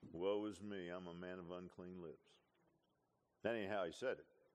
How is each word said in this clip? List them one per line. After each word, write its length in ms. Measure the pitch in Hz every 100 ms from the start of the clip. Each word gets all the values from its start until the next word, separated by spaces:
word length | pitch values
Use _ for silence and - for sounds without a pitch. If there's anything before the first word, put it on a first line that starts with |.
| -
Woe 360 | 82 92 104 107
is 140 | 90
me, 280 | 104 101 87
I'm 180 | 90 90
a 80 |
man 240 | 85 90 92
of 180 | 87 90
unclean 460 | 90 - 90 92
lips. 240 | 82 69 _ - _ _ _ _ _ _ _ _ _ _
That 100 | 104
ain't 160 | 117 98
how 140 | 101
he 80 | 87
said 260 | 78 131 104
it. 80 | - _ -